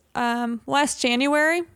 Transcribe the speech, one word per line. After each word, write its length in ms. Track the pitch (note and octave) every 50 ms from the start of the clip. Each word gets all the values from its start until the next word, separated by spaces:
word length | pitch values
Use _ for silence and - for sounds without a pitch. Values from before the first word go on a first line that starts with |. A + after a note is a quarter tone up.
| - _ -
um, 480 | - B3 A#3+ A#3 A#3+ A#3+ A#3 A#3 A3 - -
last 340 | C4+ C#4 D4 C#4+ - -
January, 640 | - B3+ A#3+ A#3+ C4+ C#4+ D4 D4 D4+ D#4 E4 F4 F4 - -